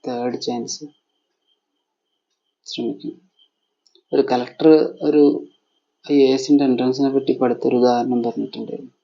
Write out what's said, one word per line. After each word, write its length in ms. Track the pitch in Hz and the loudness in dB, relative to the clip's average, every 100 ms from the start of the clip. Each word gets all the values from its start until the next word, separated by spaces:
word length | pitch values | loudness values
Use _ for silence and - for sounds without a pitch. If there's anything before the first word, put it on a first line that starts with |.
തേർഡ് 360 | - 120 123 117 | -8 -6 -6 -6
ചാൻസ് 440 | - 120 113 - 151 _ _ _ _ _ _ _ _ _ _ _ _ _ _ _ _ _ - | -6 -8 -8 -12 -14 _ _ _ _ _ _ _ _ _ _ _ _ _ _ _ _ _ -16
ശ്രമിക്കും. 480 | - 117 - - - _ _ _ _ _ _ _ _ _ | -10 -8 -8 -14 -16 _ _ _ _ _ _ _ _ _
ഒരു 100 | 143 | -2
കളക്ടർ 460 | 127 247 247 - 156 156 - - | 0 -2 -4 0 4 6 4 -4
ഒരു 220 | 151 151 143 - - _ _ _ _ _ - | 0 4 4 2 -8 _ _ _ _ _ -2
ഐ 100 | 143 | 2
എ 60 | 135 | 4
എസിന്റെ 300 | 135 131 143 | 2 2 2
എൻട്രൻസിനെ 460 | 139 123 127 131 139 | 4 0 0 0 0
പറ്റി 200 | 135 - | 0 -2
ഇപ്പൊ 120 | 127 127 | -2 0
അടുത്തൊരു 300 | 120 120 123 | 0 0 2
ഉദാഹരണം 440 | 123 120 127 123 | 2 2 0 -2
പറഞ്ഞിട്ടുണ്ടായിരുന്നു. 720 | 117 - - 120 110 98 - _ | -2 -6 -10 -10 -12 -12 -16 _